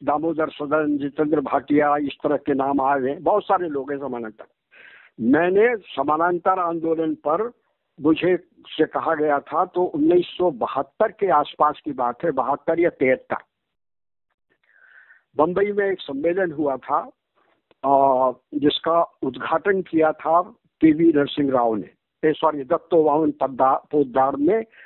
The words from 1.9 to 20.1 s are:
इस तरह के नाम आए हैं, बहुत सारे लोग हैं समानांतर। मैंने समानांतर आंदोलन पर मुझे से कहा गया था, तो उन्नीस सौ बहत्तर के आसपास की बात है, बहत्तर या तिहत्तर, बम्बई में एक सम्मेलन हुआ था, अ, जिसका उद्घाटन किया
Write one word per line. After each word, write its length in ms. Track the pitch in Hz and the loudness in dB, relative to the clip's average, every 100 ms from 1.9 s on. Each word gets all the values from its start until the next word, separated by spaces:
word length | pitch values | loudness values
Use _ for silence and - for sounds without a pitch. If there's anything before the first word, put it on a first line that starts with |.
| 147 | 0
इस 200 | 139 - | -2 -4
तरह 140 | 147 143 | -2 -2
के 180 | - | -2
नाम 260 | 135 135 139 | -2 -2 0
आए 200 | 131 143 | 0 0
हैं, 220 | 131 143 | -2 -2
बहुत 220 | 156 202 | 0 0
सारे 240 | - 190 175 | 0 -2 -2
लोग 240 | 139 135 | -6 -6
हैं 60 | 143 | -8
समानांतर। 460 | 135 120 113 104 - _ _ - - - _ - | -8 -8 -10 -14 -20 _ _ -20 -20 -20 _ -4
मैंने 560 | 110 147 175 196 233 226 | 2 2 4 4 2 0
समानांतर 840 | 170 - 143 151 175 175 190 190 | -6 -6 -2 0 0 0 0 0
आंदोलन 560 | 170 170 160 160 160 | -2 -4 -2 -2 -2
पर 380 | 151 147 165 233 - _ _ _ - | -4 -2 -2 -4 -10 _ _ _ -4
मुझे 480 | 147 160 170 175 - _ - | 0 2 0 -2 -4 _ -8
से 180 | - | -2
कहा 300 | 156 139 131 | -2 -2 -4
गया 260 | 160 151 143 | -2 0 -2
था, 240 | - 151 | -2 -2
तो 200 | 185 175 | -2 -2
उन्नीस 420 | 175 151 156 - - | -2 0 2 2 0
सौ 240 | - 180 | -2 -2
बहत्तर 640 | 247 117 135 139 - 214 | -2 -4 -4 -6 -2 -2
के 140 | - 196 | -2 0
आसपास 540 | 151 143 - 151 147 | 2 0 0 0 -2
की 80 | - | -8
बात 320 | 131 123 120 | -4 -4 -4
है, 60 | 170 | -4
बहत्तर 500 | 135 120 139 - 175 | -2 -2 -4 -2 0
या 100 | 170 | 0
तिहत्तर, 460 | 165 131 127 - 113 - _ _ _ _ _ _ _ _ _ _ _ _ _ _ - - _ _ - | 0 0 0 -2 -10 -10 _ _ _ _ _ _ _ _ _ _ _ _ _ _ -20 -20 _ _ -2
बम्बई 360 | 160 180 202 | 0 0 0
में 180 | 202 196 | 0 -2
एक 100 | 190 | -4
सम्मेलन 520 | - 139 165 180 180 | -8 -4 -2 -2 -2
हुआ 240 | 147 147 131 | -2 -4 -4
था, 220 | - 151 254 - _ _ _ _ _ _ | -2 -4 -4 -14 _ _ _ _ _ _
अ, 460 | 135 139 139 127 131 123 _ | 2 4 4 4 0 -2 _
जिसका 480 | 147 143 - 160 170 | -2 0 0 0 0
उद्घाटन 800 | 165 _ 139 127 120 160 202 190 | 0 _ -8 -6 -4 -2 0 -2
किया 300 | 170 160 156 | 0 0 0